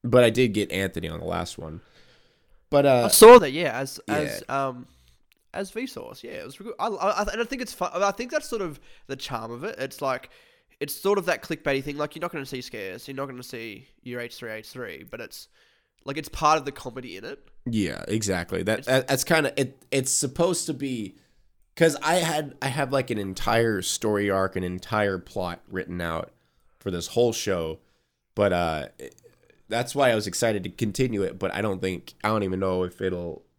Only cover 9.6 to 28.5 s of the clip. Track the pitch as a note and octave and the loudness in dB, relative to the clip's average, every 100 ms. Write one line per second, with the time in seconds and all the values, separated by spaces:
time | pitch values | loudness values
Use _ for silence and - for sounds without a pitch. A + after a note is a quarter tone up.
9.6 | F#3 - C3+ - C#3 B2+ - - _ _ | -12 -8 -10 -6 -6 -6 -10 -20 _ _
10.6 | _ _ D3 - F#3+ G3+ F3 D3 - D#3 | _ _ -8 -2 0 2 0 -4 -4 -6
11.6 | D3+ C#3 C#3 C#3+ D3 D#3+ F3 E3 C3+ C3 | -2 -2 -4 -6 -8 -6 -8 -8 -8 -10
12.6 | B2 A2+ F#2+ A#2 - C3+ C#3 B2 A#2+ A#2+ | -10 -10 -10 -12 -12 -10 -10 -10 -14 -12
13.6 | A2+ G2 - _ B2 B2 A#2+ - A#2+ A2 | -12 -14 -20 _ -12 -10 -10 -12 -12 -12
14.6 | G#2+ B2+ A2+ D2 E2+ A#2 A2+ - - _ | -14 -14 -12 -12 -14 -14 -14 -16 -20 _
15.6 | _ _ _ _ - C#3+ D3+ - D#3 D#3 | _ _ _ _ -10 -10 -10 0 4 4
16.6 | C#3 C3+ C3 A#2+ A#2+ F#2+ - C#3 - - | 0 -10 -12 -12 -12 -14 -12 -16 -18 -12
17.6 | B2+ A2+ F2 G1+ G1+ A2 G#2 F2+ E2+ F2+ | -2 0 0 -4 -4 -2 0 -2 -2 -4
18.6 | F2 A2 - C3 C3 C3+ - E3 C#3+ - | -2 -2 2 0 2 -2 2 2 2 -2
19.6 | C3+ - _ C3+ C3 - C3 C3 F3 E3+ | -4 -6 _ -2 0 -2 -2 0 0 0
20.6 | - C3+ C#3 B2 G2 - _ _ _ _ | -4 -6 -4 -4 -6 -12 _ _ _ _
21.6 | _ - E3 C#3+ D3+ F3+ E3 D#3 D3 - | _ 2 2 4 0 2 0 -2 -6 -6
22.6 | C3+ C3 C3+ C3+ C3 A2 G2 F#2+ - A2+ | -4 -2 0 0 0 -4 -4 -4 2 4
23.6 | A#2 G2+ F#2 - G#2+ G#2 G2+ F#2+ F#2+ F#2+ | 4 0 -2 -2 0 2 2 2 0 -2
24.6 | F2+ F2+ - G#2+ G2+ F#2+ - - F2+ E2+ | -6 -6 -2 0 0 -2 -6 -6 -6 -8
25.6 | - F#2 - F2 E2+ D#2+ - _ _ _ | -10 -8 -6 -6 -4 -4 -8 _ _ _
26.6 | _ _ G2 F2 E2 A#2+ A#2+ A2 - F#2 | _ _ -6 -4 -2 2 2 0 -2 -2
27.6 | D#2+ D#2+ _ _ _ _ _ - G2+ | -4 -8 _ _ _ _ _ 0 2